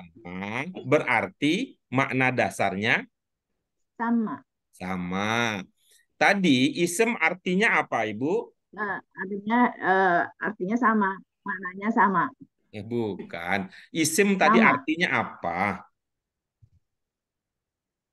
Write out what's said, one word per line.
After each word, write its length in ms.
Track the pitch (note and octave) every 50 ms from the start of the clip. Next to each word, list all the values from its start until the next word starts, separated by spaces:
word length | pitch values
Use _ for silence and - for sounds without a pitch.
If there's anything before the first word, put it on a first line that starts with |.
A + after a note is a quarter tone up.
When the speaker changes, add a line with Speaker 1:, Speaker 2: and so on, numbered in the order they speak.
| F2+ E2 - - -
Speaker 1:
sama, 280 | F2 F2+ F#2 G2 G#2 A2 B2+ D3 F3+ F#3 - -
berarti 880 | B2+ D3 D#3 - B2+ A#2+ A2 G2+ F#2 - - C#3+ D3 E3+ A3 C4+ - - _ _ - B2
makna 380 | C3 C#3 - A#2+ C3 C3 B2+ B2
dasarnya 720 | A#2 G#2+ F#2+ - - G#2+ G2 F#2 G2 G#2+ A#2+ C#3+ G3 C4 - _ _ _ _ _ _ _ _ _ _ _ _ _ _ _ _ _ -
Speaker 2:
Sama. 420 | A3+ A#3+ A#3 A#3 G#3+ G3 - - - _ _ _ _ _ _
Speaker 1:
sama. 880 | - F2+ F#2 F#2+ F#2 F2+ F2 F#2 G2 G#2 G#2+ A2+ A#2 A#2+ A2+ G#2 F#2 - - _ _ _ _ _ _ _ _ _
Tadi 640 | - D3+ E3 G3+ G3+ F#3 E3 C3 B2 C3 D#3 - D#3+
isim 340 | F3+ F3+ - - A3+ A#3 A#3 -
artinya 640 | D#3+ D#3+ F3+ F#3 - F#3+ F3+ F#3+ A3+ G#3+ F#3 D#3 D3
apa, 240 | - C3+ A#2 A2
Ibu? 420 | A2 G#2 A2 C3 D#3 G3 A#3 - - - _ _ _ -
Speaker 2:
Nah, 240 | G3+ G#3+ G3+ F3+ - - _ _ F#3
artinya, 360 | F#3+ F#3+ G#3 G3 G3+ G#3 A#3 B3 B3 - -
eh, 460 | - - F3 F#3+ F#3+ F#3+ F3+ E3+ E3+ - - - -
artinya 360 | - - - - F3+ F#3 A3+ A#3+
sama, 300 | B3+ A3+ A3 G#3+ G3 F#3+ G3 F#3 - _ _ _ -
maknanya 460 | G3 F#3+ F#3 F#3+ F3+ F#3 G3 G3+ A3 A3
sama. 300 | A#3 F#3 G3+ F#3 E3+ D3+ C3+ - - - - _ _ _ _ -
Speaker 1:
Eh, 80 | G#2+
bukan. 880 | G2 A2+ A#2+ A#2+ A2+ G2+ F2+ - - - - E2+ F2 F2 G2 G2+ F#2 - - - - - -
Isim 460 | E3 D#3 D3+ - G#3 G3+ G3+ G3 F#3
tadi 180 | E3 D3+ - - -
Speaker 2:
Sama. 80 | C#3 C3+
Speaker 1:
artinya 340 | C3+ - D#3 D#3+ E3+ F3 - C3+ A2+
apa? 640 | - - - - F2+ E2+ E2+ F2+ G2+ G2+ F#2 F#2 - _ _ _ _ _ _ _ _ _ _ _ _ _ _ _ _ _ _ _ _ _ _ _ _ _ _ _ _ _ _ _ _ _ _ _ _ _ _ _ _ _ _ _ _ _